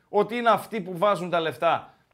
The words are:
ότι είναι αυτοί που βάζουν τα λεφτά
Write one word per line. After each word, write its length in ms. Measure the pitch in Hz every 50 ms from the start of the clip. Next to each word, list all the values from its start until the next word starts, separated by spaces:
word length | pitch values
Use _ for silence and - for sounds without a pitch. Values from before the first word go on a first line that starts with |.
| _ _
ότι 280 | - 208 208 202 233
είναι 140 | 240 233 233
αυτοί 300 | 208 - - - 214 226
που 180 | 170 185 185 165
βάζουν 320 | 196 208 202 160 180 175
τα 100 | 175 170
λεφτά 540 | 160 156 139 - 170 165 151 120 - - _ _ _ _